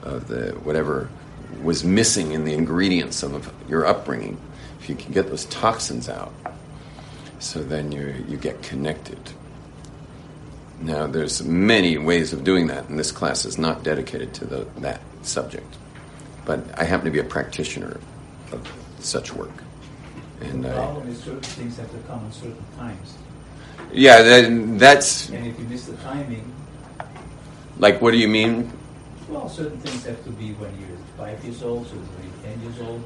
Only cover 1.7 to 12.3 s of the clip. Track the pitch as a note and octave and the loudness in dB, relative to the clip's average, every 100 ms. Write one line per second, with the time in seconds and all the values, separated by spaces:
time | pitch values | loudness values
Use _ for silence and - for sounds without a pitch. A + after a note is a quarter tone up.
1.7 | E2 E2 G2 A2 G2+ D#2 D#2 D#2 D2+ D#2+ | 0 2 4 4 2 0 -2 -2 0 0
2.7 | E2 F#2+ F2+ D#2+ - C#2+ C#2+ - - - | 2 2 2 0 -4 -6 -6 -10 -16 -4
3.7 | D#2+ D#2 - - A#1 G#1 G1+ - - - | 0 2 2 0 -6 -6 -10 -12 -18 -18
4.7 | - - D2 - - - - - - A2 | -16 -10 -10 -2 -2 0 -4 -8 -2 0
5.7 | A2+ - - - G1+ G1+ - - - - | 0 -4 -6 -8 -10 -10 -12 -14 -14 -18
6.7 | - - - - - - - - D#2+ C#2 | -18 -18 -18 -18 -18 -18 -12 -10 -8 -4
7.7 | D2+ D2 C#2+ C#2+ C2 - C#2+ C#2+ - - | -4 -4 -6 -6 -8 -8 -6 -6 -8 -8
8.7 | C2+ D2+ E2+ - - - - - - - | -6 -4 -6 -10 -14 -16 -18 -18 -18 -18
9.7 | - - - - - - - - - - | -18 -18 -18 -18 -18 -18 -18 -18 -18 -18
10.7 | - D#2+ D2+ D2+ D2 D2+ - - E2+ G2+ | -10 -6 -4 -2 -2 -2 -4 0 4 6
11.7 | A2+ F2 D#2 D#2 F2 D2+ | 6 4 2 2 2 2